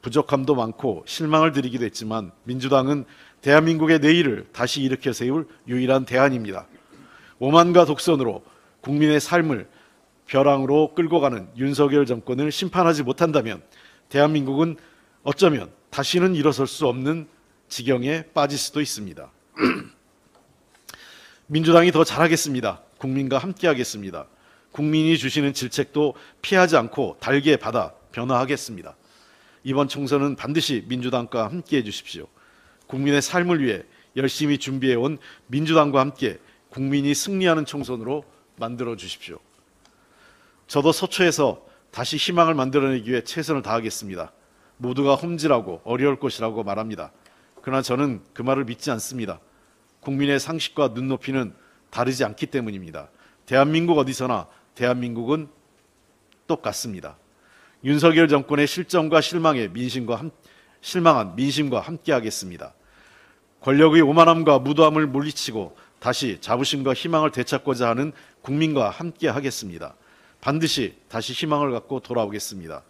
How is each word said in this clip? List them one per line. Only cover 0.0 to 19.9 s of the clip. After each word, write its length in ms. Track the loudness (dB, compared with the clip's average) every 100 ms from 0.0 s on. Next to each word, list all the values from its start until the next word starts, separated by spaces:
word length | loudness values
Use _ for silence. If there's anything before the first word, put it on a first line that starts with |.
부족함도 540 | 0 0 2 0 2
많고 500 | 0 0 -4 -4 -4 -8
실망을 460 | -8 0 4 4
드리기도 320 | 2 -4 -4
했지만 480 | -6 -6 -6 -6 -8 -14
민주당은 600 | -10 -6 2 2 2 -2 -4 -18 -20 _
대한민국의 600 | 6 6 6 2 4 4
내일을 480 | 6 4 4 -2 -8
다시 300 | -6 -4 -2
일으켜 300 | -2 -2 -4
세울 340 | -4 -2 -2 -6 -14 -6
유일한 360 | -4 2 2
대안입니다. 640 | 2 2 2 0 -6 -10 -12 -20 _ -20 -20 -20 -20 _
오만과 460 | 4 6 8 6
독선으로 600 | 6 2 0 2 0 -4 -14 _ _ _
국민의 400 | -4 2 4 4
삶을 480 | 2 0 0 -2 -8 _ _ _ _ _ _
벼랑으로 640 | 2 4 4 2 2 2
끌고 260 | 0 0 2
가는 260 | 0 -2 -12 -6
윤석열 480 | -4 2 2 4 2
정권을 460 | -2 -4 -4 -4
심판하지 500 | -4 -4 2 2 2
못한다면 600 | -2 0 0 0 -2 -8 -14 _ -20 _ _
대한민국은 680 | 2 4 2 0 0 0 -2 -14 _ _ _
어쩌면 480 | -6 2 2 2 -6 _ _
다시는 440 | -8 -2 2 2
일어설 320 | 2 0 0 -4
수 200 | -2 -2
없는 420 | 0 -4 -4 -8 _ _ _ _
지경에 560 | -10 -2 -2 0 -4 -4
빠질 240 | -2 0 -2
수도 220 | -6 -4
있습니다. 500 | -6 -6 -12 -14 -20 _ _ -2
<clears throat> 1900 | -2 -2 -10